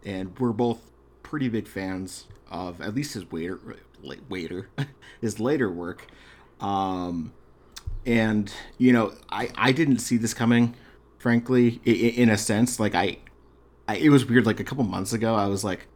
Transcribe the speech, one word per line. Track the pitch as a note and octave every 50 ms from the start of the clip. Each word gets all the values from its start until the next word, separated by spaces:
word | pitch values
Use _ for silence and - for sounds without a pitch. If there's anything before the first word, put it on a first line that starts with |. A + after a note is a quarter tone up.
| _
and | G2+ G2+ F#2 F#2+ F#2 F#2 -
we're | B2+ A#2+
both | A2+ G#2 A#2+ A#2+ A#2 A2+ - _ _ _ _ _ _ _ _
pretty | - - D3+ C3+ B2+
big | G#2+ A2+ G#2 -
fans | - G2 F#2+ F#2 F#2+ F#2 F#2+ F#2 - - - _ - - _ -
of | - E2+ F#2 F2+ F2 F2
at | - F#2+ G#2+
least | B2+ D3 C#3+ -
his | A2 F2+ -
waiter, | - E2 D#2+ F2 F#2+ E2 - - - - - _ _ - -
la-, | C#2+ B1+ G1+ - -
waiter, | F#2+ F#2 E2 D#2 F2 F2+ G2+ - _ - C#3+ C#3+ -
<laughs> | _ - - - -
his | - A2+ G#2 -
later | G#2+ B2 D3 D3+ B2+ G2+
work. | F2 E2+ F2 E2+ F2+ - - - - - - - - - - _ _ _
Um, | - G2 G2+ G2 G2 F#2+ F#2 F2+ F2+ F2 F2 F2 D#2 - - - - _ - _ _ - - - - - - - -
and, | - A#2 A#2 A2 A2 G#2+ G#2+ G#2 G#2 - - - - - -
you | B2+ B2+ B2
know, | A#2+ A2+ G2 - - - _
I, | - G2+ A#2 - -
I | - G2+ B2+
didn't | C3 C3+ E3 C#3+ C3 A2+
see | - - B2+
this | A#2 A2 A2+ -
coming, | - B2 A2+ A#2+ A#2+ A#2+ A#2 A#2+ - - - - - _ _ _ _
frankly, | - B2 A#2+ A#2 A#2 - B2+ B2 B2 A#2+ A#2 - -
i-, | -
i-, | A#2 F2+ G#2 A#2 A#2 A#2+
in | B2 A#2
a | G#2+
sense. | G2+ - - A2 G#2 A#2 B2 - -
Like, | A2 G#2 -
I, | F2+ F#2 G2 E2 - - - - _ _ - _ _ _ _ _ _ _
I, | - G#2+ F#2+
it | C3+ D#3
was | C#3+ C#3 B2
weird. | - A#2 B2+ A2+
Like, | A2 G#2+ -
a | G2
couple | - - C#3 C3
months | G2+ F#2 F#2 F#2+ G2 -
ago, | A2+ A2 A2+ A2+
I | G#2+ G2+
was | G2 G2 G2 G2+
like | G#2 F#2 F2 - - _